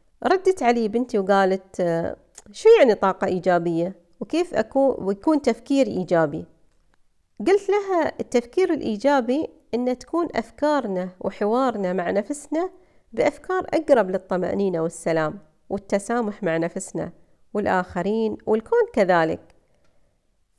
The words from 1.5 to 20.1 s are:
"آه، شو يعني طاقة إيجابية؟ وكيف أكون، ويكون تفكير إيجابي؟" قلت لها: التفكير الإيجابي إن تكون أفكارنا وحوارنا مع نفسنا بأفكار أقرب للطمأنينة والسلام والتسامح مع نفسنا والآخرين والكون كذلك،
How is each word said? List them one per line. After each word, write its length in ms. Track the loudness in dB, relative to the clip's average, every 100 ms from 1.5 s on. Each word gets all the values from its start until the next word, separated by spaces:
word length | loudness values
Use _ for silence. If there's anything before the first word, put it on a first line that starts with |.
| 0 -6 -4
"آه، 340 | -2 -2 -4 -8 _ -20 -20
شو 180 | 2 6 8
يعني 160 | 8 4
طاقة 320 | 0 0 -2
إيجابية؟ 680 | 0 2 2 2 -2 -2 -6 _ -16
وكيف 340 | -6 -4 -2
أكون، 420 | -2 -2 2 2 0
ويكون 420 | -4 -2 0 0
تفكير 460 | 0 -2 0 0 0
إيجابي؟" 580 | -2 0 2 2 -2 -12 _ _ _ _ _ _ _ _ -6 0
قلت 220 | 0 2
لها: 500 | -2 0 0 0 -4
التفكير 540 | -4 -4 -2 -2 0
الإيجابي 760 | 0 -4 -2 0 2 0 -2 -4 -10 _
إن 240 | -4 -4 -6
تكون 300 | -4 -4 -4 -4
أفكارنا 720 | -8 -4 0 0 -2 -4 -6 -8
وحوارنا 720 | -8 -4 -2 0 0 -2 -2
مع 180 | -2 -2
نفسنا 580 | -2 -4 -8 -6 -4 -4 -8 _ _ _
بأفكار 540 | -2 -2 -2 -4 -6 -2
أقرب 360 | -2 2 2 2
للطمأنينة 760 | -4 -4 -4 -2 -2 -2 -2
والسلام 560 | -4 -4 -2 -2 -2 -6 -16 _ -10
والتسامح 720 | -10 -4 -4 -2 -4 -4 -4
مع 140 | -2 -2
نفسنا 540 | -2 -6 -10 -8 -10 -12 _ _ _
والآخرين 840 | -4 -2 -2 -2 -4 -2 -2 -2 -4 -2
والكون 340 | -2 0 0 2
كذلك، 640 | 2 2 4 2 -2 -10 _ _ _ _ _ _